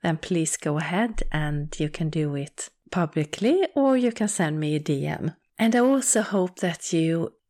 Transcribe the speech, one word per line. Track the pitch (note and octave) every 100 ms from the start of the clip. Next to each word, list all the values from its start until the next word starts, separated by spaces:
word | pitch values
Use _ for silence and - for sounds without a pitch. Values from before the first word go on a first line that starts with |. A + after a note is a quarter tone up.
then | - D#3+
please | - F3+ D#3+ -
go | - D3+
ahead | D#3 F3+ A#3 A3 -
and | D#3 D3+ D3 D3+ -
you | D3+
can | - D#3+
do | D#3 D3 C#3+
it | C#3+ - - _ _
publicly, | F#3+ E3 D#3+ D3+ - G#3+ F4 F#4+
or | - C4+ C4
you | B3
can | A#3 G#3+
send | - E3 D#3
me | D3+ D3+
a |
D | D3+ C#3+
M. | D3 - - - _ _
And | A3+
I | A#3+
also | B3 C4+ B3+ A#3
hope | G#3 G#3 F#3 F#3
that | F3+ D#3+ -
you | E3+ D#3+ E3 E3 _ _